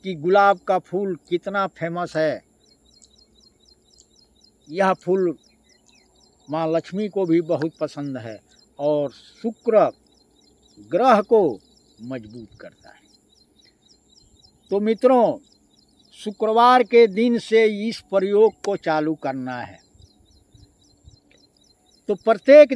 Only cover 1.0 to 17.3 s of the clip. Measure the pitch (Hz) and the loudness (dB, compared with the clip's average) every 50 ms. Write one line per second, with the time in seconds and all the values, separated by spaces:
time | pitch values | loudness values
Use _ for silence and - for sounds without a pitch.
1 | 202 196 180 - _ - 175 170 - 196 196 202 196 - _ - 160 170 170 175 | -6 -6 -8 -10 _ -8 -8 -6 -6 -6 -6 -4 -6 -6 _ -10 -10 -8 -8 -8
2 | 175 - - 156 156 151 - - _ _ _ _ _ _ _ _ _ _ _ _ | -8 -8 -4 -4 -2 -2 -4 -6 _ _ _ _ _ _ _ _ _ _ _ _
3 | _ _ _ _ _ _ _ _ _ _ _ _ _ _ _ _ _ _ _ _ | _ _ _ _ _ _ _ _ _ _ _ _ _ _ _ _ _ _ _ _
4 | - _ _ _ _ _ _ _ _ _ _ _ _ 147 151 185 190 190 185 - | -20 _ _ _ _ _ _ _ _ _ _ _ _ -12 -4 -2 0 0 0 -2
5 | - 175 185 196 185 170 139 - _ _ _ _ _ _ _ _ _ _ _ _ | -4 -4 -2 -2 -2 -4 -6 -8 _ _ _ _ _ _ _ _ _ _ _ _
6 | _ _ _ _ _ _ _ _ _ - 143 160 165 160 165 165 - - 175 196 | _ _ _ _ _ _ _ _ _ -10 -8 -6 -4 -2 -2 -4 -4 -6 -8 -8
7 | 214 202 - 196 190 165 160 170 170 160 165 127 151 165 - - 156 147 - 147 | -8 -6 -4 -4 -2 0 0 0 0 -2 -4 -4 -4 -6 -8 -8 -10 -10 -8 -10
8 | 143 143 131 123 113 113 107 98 _ _ _ _ _ _ _ - 143 151 151 147 | -10 -10 -10 -10 -12 -14 -16 -18 _ _ _ _ _ _ _ -6 -4 -2 -2 -2
9 | 143 139 - - - - _ _ - 233 220 _ - 240 220 208 165 123 - _ | -4 -6 -10 -16 -20 -20 _ _ -10 -10 -10 _ -4 2 2 4 2 2 -2 _
10 | _ _ _ _ _ _ _ _ _ _ _ _ _ _ _ - - - - - | _ _ _ _ _ _ _ _ _ _ _ _ _ _ _ -20 -14 -6 -2 0
11 | 247 262 233 208 202 - 247 220 190 143 107 92 _ _ _ _ _ _ _ - | 4 4 4 2 2 0 0 2 2 0 -2 -6 _ _ _ _ _ _ _ -20
12 | 113 123 131 123 107 104 113 123 110 98 _ - - - _ _ _ - - _ | -16 -14 -14 -14 -14 -16 -20 -20 -20 -20 _ -20 -20 -20 _ _ _ -20 -20 _
13 | _ _ _ _ _ _ _ _ _ _ _ _ _ _ _ _ _ _ _ _ | _ _ _ _ _ _ _ _ _ _ _ _ _ _ _ _ _ _ _ _
14 | _ _ _ _ _ _ _ _ _ _ _ _ _ - 196 202 208 220 226 202 | _ _ _ _ _ _ _ _ _ _ _ _ _ -6 -4 -2 -2 -2 -2 2
15 | - 254 262 247 226 170 123 - _ _ _ _ _ _ _ _ _ _ _ _ | 2 2 4 4 2 0 -2 -4 _ _ _ _ _ _ _ _ _ _ _ _
16 | _ _ _ - - 214 202 - 220 220 220 233 233 247 254 254 240 - 240 233 | _ _ _ -14 -14 -14 -10 -6 -4 -2 2 4 4 4 4 4 2 4 4 4
17 | 233 214 185 208 233 247 | 4 4 4 -2 -2 0